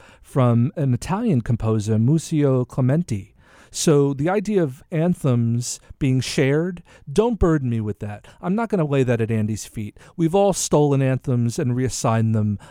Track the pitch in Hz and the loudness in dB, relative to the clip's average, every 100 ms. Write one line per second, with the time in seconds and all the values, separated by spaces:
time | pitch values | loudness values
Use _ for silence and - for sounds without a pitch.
0 | - - - 143 123 117 120 - 139 123 | -20 -20 -6 0 4 4 2 0 -2 -2
1 | - 185 240 131 110 117 113 110 104 110 | -2 -2 0 0 0 -2 0 -2 0 2
2 | 117 165 - 151 143 131 123 - 127 151 | 2 2 0 0 2 2 -2 -2 0 0
3 | 180 101 95 _ _ - - - - 143 | -2 -6 -8 _ _ -20 -16 -2 2 4
4 | 139 135 156 208 202 202 156 131 - 160 | 2 0 -2 -2 0 0 0 -4 -8 -2
5 | 175 180 143 120 117 117 123 - - - | -2 0 0 0 0 -2 -4 -10 -16 -4
6 | 139 131 - - 135 147 180 175 - - | -2 0 -2 0 0 0 -2 -6 -14 -20
7 | - 139 226 220 185 160 127 113 107 101 | -6 0 0 2 2 2 0 -2 -4 -6
8 | 104 104 - - 175 208 233 196 151 139 | -10 -12 -18 -10 -4 -4 -2 -2 0 2
9 | 123 117 113 113 107 107 - - 104 - | 2 0 0 -2 -2 -4 -8 -12 -12 -14
10 | - - 165 196 202 170 - 156 147 135 | -12 -2 0 2 2 0 0 2 4 2
11 | 135 131 - 123 117 113 131 123 127 - | 2 0 -2 0 0 -2 -2 -2 -2 -2
12 | 127 113 113 110 107 101 - | 0 2 2 0 0 -2 -8